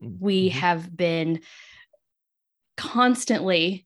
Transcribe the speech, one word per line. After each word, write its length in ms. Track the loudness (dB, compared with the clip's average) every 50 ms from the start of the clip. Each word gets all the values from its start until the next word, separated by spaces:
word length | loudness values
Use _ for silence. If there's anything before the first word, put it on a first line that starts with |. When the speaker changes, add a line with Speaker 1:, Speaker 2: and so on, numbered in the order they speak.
| -10
Speaker 1:
Mm-hmm. 120 | -14 -10 -4
Speaker 2:
We 300 | -2 0 2 2 2 0
Speaker 1:
Mm-hmm. 100 | 0 0
Speaker 2:
have 360 | 2 2 2 0 -4 -8 -4
been 440 | -2 -2 0 0 0 0 -2 -2 -4 -6 -12 -20 -20 -20 -20 -20 -20 -20 _ _ _ _ _ _ _ _ _ _ _ _ _ _ _ _ _ _
constantly 1080 | -14 -10 -2 0 2 4 4 2 2 0 0 0 0 2 2 2 2 2 0 -2 -4 -10